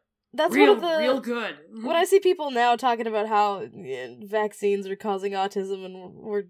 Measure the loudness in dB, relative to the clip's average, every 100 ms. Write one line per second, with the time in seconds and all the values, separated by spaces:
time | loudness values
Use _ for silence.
0 | _ _ _ -2 2 6 6 6 2 0
1 | 0 0 -2 -6 -6 -10 -16 -10 -2 0
2 | 4 4 4 0 -2 2 2 2 2 0
3 | -2 -2 0 2 2 -2 -8 -12 -10 -8
4 | -10 -14 -6 -2 -2 -2 -2 -2 -4 -8
5 | -4 -4 -4 -4 -4 -4 -6 -6 -10 -14
6 | -18 -16 -8 -6 -6